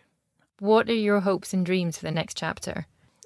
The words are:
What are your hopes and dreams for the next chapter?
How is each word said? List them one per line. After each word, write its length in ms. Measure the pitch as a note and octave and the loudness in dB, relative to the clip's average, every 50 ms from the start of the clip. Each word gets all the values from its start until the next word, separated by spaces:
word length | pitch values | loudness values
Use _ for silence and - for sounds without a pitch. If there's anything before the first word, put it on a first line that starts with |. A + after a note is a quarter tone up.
| _ _ _ _ _ _ _ _ _ _ _ - | _ _ _ _ _ _ _ _ _ _ _ -4
What 300 | G3 G#3 A3 A3+ A3+ A3+ | 2 4 4 4 4 4
are 40 | A#3 | 0
your 280 | A3+ G#3+ G#3 G#3 G3+ | 0 2 2 2 2
hopes 320 | F#3 G3+ F#3+ F3+ - - - | 2 2 0 0 -2 -2 -2
and 120 | F#3+ F3+ | -2 0
dreams 320 | F3 F#3 F#3 F3 E3+ - - | 2 0 0 0 -2 -4 -6
for 80 | E3 | -6
the 60 | D#3+ | -4
next 240 | D#3+ D#3+ - - - | -2 -2 -4 -4 -6
chapter? 520 | - E3 D#3+ - - - - - - D#3 _ _ _ _ _ _ _ - | -8 -6 -6 -6 -6 -8 -8 -8 -8 -8 _ _ _ _ _ _ _ -14